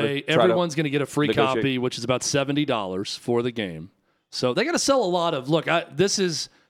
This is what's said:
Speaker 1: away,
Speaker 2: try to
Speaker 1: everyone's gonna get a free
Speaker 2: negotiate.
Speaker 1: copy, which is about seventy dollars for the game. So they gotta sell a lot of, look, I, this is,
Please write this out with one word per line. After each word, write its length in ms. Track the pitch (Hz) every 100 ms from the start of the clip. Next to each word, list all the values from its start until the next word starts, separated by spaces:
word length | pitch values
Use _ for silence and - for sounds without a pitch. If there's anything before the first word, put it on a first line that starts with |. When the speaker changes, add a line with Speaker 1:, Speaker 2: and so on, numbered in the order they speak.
| 143
Speaker 1:
away, 140 | 139
Speaker 2:
try 140 | 147 156
to 60 |
Speaker 1:
everyone's 320 | 113 113 170 143
gonna 140 | 151
get 120 | 143
a 40 | 135
free 220 | 143 143
Speaker 2:
negotiate. 300 | 110 131 117
Speaker 1:
copy, 200 | 135 127
which 200 | 123 -
is 80 | 120
about 180 | 123
seventy 400 | - 139 135 143
dollars 540 | 143 117 95 92 107 -
for 240 | - 120
the 100 | 123
game. 400 | 117 95 80 87 _ _ _ _
So 240 | - 127
they 100 | 139
gotta 160 | 285 330
sell 240 | - 269
a 80 | 185
lot 220 | 175 170
of, 160 | 143 127
look, 180 | 160 143
I, 180 | 165 -
this 280 | 139 196 208
is, 280 | 180 143 - _